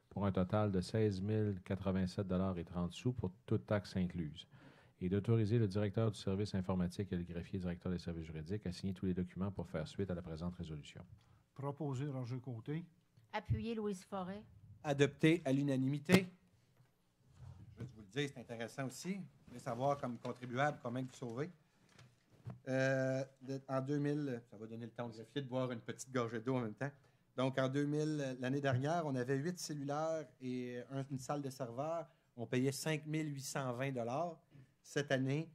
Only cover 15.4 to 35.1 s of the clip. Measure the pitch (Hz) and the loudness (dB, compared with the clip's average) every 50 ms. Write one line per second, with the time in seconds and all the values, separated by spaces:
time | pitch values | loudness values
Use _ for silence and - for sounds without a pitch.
15.4 | - 135 135 139 143 143 135 131 131 131 143 147 - - 180 190 190 - - - | 4 4 4 4 4 4 4 4 4 2 2 0 6 8 8 8 8 4 -4 -14
16.4 | _ _ _ _ _ _ _ _ - _ _ _ _ _ _ _ _ - - - | _ _ _ _ _ _ _ _ -20 _ _ _ _ _ _ _ _ -20 -20 -18
17.4 | - - - - - - - - 117 127 - 113 107 95 95 135 147 139 139 123 | -18 -16 -16 -16 -18 -18 -12 -10 -10 -10 -10 -14 -16 -6 -2 -2 -2 -2 -4 -8
18.4 | 113 - 120 113 117 107 - - 135 123 - - - 175 196 196 180 139 - - | -10 -8 -6 -6 -6 -6 -4 -4 -4 -4 -4 -6 -6 -4 -4 -6 -6 -10 -14 -20
19.4 | - - 123 123 - 135 117 117 131 143 143 139 - 123 120 117 - 123 120 - | -20 -16 -16 -10 -6 -4 -2 0 2 2 2 2 0 -4 -6 -6 -6 -8 -8 -8
20.4 | 127 123 120 127 139 151 147 147 - 120 120 127 135 127 - - - 120 113 123 | -8 -2 0 2 2 2 2 0 -4 -4 -4 -2 -4 -4 -6 -8 -8 -6 -4 -4
21.4 | 151 180 180 - _ _ _ _ _ _ - - - - - _ _ _ - - | -4 -6 -8 -12 _ _ _ _ _ _ -20 -20 -20 -20 -20 _ _ _ -20 -16
22.4 | - - - - - 135 131 131 131 135 135 131 131 131 131 131 135 - - - | -12 -12 -12 -10 -4 0 2 2 4 4 4 4 2 2 2 0 -2 -4 -8 -12
23.4 | 127 127 135 135 135 - 135 131 131 135 147 147 143 143 147 151 147 143 123 117 | -8 -6 -6 -6 -4 -2 -2 0 0 2 2 2 2 2 2 0 0 -2 -2 -4
24.4 | - - - 101 110 110 117 113 120 113 - - 120 120 113 113 110 - - 143 | -6 -10 -14 -12 -10 -10 -8 -8 -8 -8 -6 -6 -6 -6 -6 -10 -12 -8 -4 -4
25.4 | 139 123 127 127 127 123 127 117 - - 113 - - - 127 127 120 113 117 113 | -4 -2 0 0 0 0 -2 -4 -6 -6 -8 -8 -8 -4 0 0 0 0 0 -2
26.4 | 110 127 135 127 120 107 104 - 127 143 139 - - - _ _ _ _ _ - | 0 0 2 2 0 -2 -2 -4 -4 -6 -6 -8 -16 -20 _ _ _ _ _ 0
27.4 | 127 131 131 135 131 131 131 143 147 147 147 151 151 156 156 151 143 131 127 123 | 2 2 4 4 2 4 4 2 2 2 2 2 2 2 2 0 0 -2 -2 -2
28.4 | 127 127 131 143 139 139 131 123 131 147 165 175 160 151 135 127 123 123 139 135 | 0 0 0 2 4 4 4 4 4 2 2 2 2 0 0 0 2 2 2 0
29.4 | 139 175 180 180 - - 156 147 139 143 143 151 160 160 160 160 147 - - - | 0 -2 -4 -4 -6 -6 -6 -4 -2 -2 -2 0 0 0 0 -2 -4 -8 -12 -10
30.4 | 127 127 127 127 123 123 123 123 123 - 135 135 135 135 143 127 131 - 147 147 | -6 -4 -4 -4 -4 -6 -6 -8 -8 -6 -6 -6 -4 -4 -4 -4 -2 -2 -2 -2
31.4 | 135 135 127 - 139 117 117 123 143 160 165 170 156 - _ _ _ _ _ 120 | -2 -4 -6 -6 -6 -6 -4 -2 -2 -2 -2 -4 -4 -8 _ _ _ _ _ -8
32.4 | 117 117 - 127 127 139 135 - - 160 156 151 151 151 151 156 156 151 143 135 | -4 0 2 4 4 4 2 0 0 0 0 0 0 -2 -2 0 0 -2 -2 -4
33.4 | 135 - - 151 135 127 120 120 135 139 131 123 117 117 123 147 170 175 160 - | -6 -4 -2 -2 -2 0 0 0 -2 -2 0 0 -2 0 0 0 0 -2 -4 -8
34.4 | _ _ - - - - _ _ - - - 151 143 143 | _ _ -20 -20 -20 -20 _ _ -18 -4 0 0 2 4